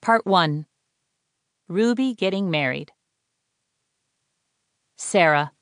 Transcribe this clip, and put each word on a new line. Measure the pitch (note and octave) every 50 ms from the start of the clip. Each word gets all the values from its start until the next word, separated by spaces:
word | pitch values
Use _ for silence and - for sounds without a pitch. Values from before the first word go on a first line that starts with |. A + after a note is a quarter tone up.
Part | - - A3+ A3+ -
one. | F#3+ F#3+ F#3 E3+ D#3 D3 D3+ D3+ _ _ _ _ _ _ _ _ _ _ _ _ _ _ _ _ _ _ _ _
Ruby | _ E3+ F#3 A3 A#3 A#3+ A3+ C4 C4+ B3
getting | G#3 - F#3+ F#3+ G3 G3+ F#3
married. | E3 D3+ C#3+ C3 B2+ C#3 D3 - _ _ _ _ _ _ _ _ _ _ _ _ _ _ _ _ _ _ _ _ _ _ _ _ _ _ _ _ _ _ _ _ _ _ _ _ _ _ _ _ _
Sarah. | _ - - - G3+ F3 D#3+ D3+ D3 D3 D3 _ _